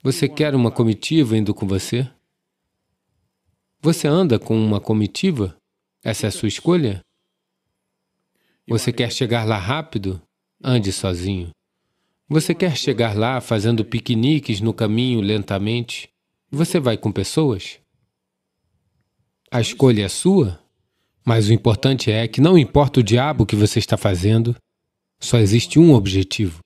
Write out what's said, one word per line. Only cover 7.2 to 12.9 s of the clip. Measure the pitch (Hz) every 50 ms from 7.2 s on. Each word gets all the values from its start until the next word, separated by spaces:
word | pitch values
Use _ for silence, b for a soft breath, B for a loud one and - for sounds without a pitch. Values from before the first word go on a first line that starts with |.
| _ _ _ _ _ _ _ _ _ _ _ _ _ _ _ _ _ _ _ _ _ _ _ _ _ _ _ _ _ -
Você | 117 110 - - 120
quer | - 123 110 -
chegar | - 135 110 117 117 110
lá | 110 113 101
rápido? | 87 95 131 156 156 - - 107 98 98 92 85 - _ _ _ _ _ _ _ -
Ande | 135 127 123 101 98 92
sozinho. | - - 98 90 87 90 98 101 92 87 82 78 _ _ _ _ _ _ _ _ _ _ _ _ _ _ _ 147
Você | 156 151 - 175
quer | - 190 180 143 -
chegar | - -